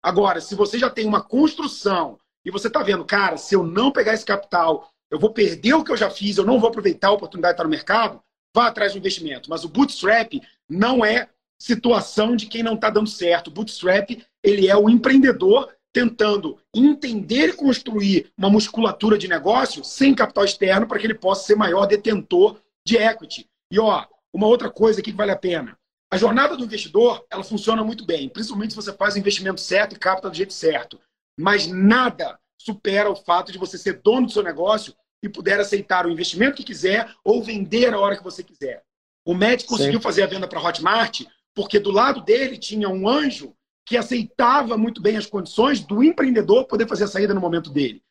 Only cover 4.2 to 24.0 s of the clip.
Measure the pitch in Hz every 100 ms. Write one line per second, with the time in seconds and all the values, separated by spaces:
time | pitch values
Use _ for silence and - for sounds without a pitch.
4.2 | - 202 - 175 165 151 - _ _ 151
5.2 | 214 214 196 165 214 311 - 226 208 -
6.2 | 202 190 190 254 226 226 196 170 196 202
7.2 | 185 185 175 175 165 151 - 214 220 -
8.2 | _ _ _ - 240 220 202 196 185 185
9.2 | 160 127 143 160 170 151 277 - 185 226
10.2 | 226 262 - _ _ 165 226 262 214 180
11.2 | - _ _ _ - 233 240 220 - -
12.2 | 214 240 - 233 226 220 208 208 214 -
13.2 | 175 170 170 151 220 - 180 196 202 240
14.2 | _ _ 202 202 190 202 208 240 262 269
15.2 | 262 196 185 233 262 _ _ - 240 -
16.2 | 214 202 160 123 _ 214 277 285 269 220
17.2 | 151 240 320 - 277 247 - 214 202 190
18.2 | - - 196 208 208 - 214 - 214 208
19.2 | 190 165 175 240 262 - - - 269 254
20.2 | 214 - 202 - 190 190 220 214 220 214
21.2 | 185 190 - 208 196 180 196 208 226 208
22.2 | - 180 202 - _ _ - 220 220 214
23.2 | 156 - - _ _ 190 220 170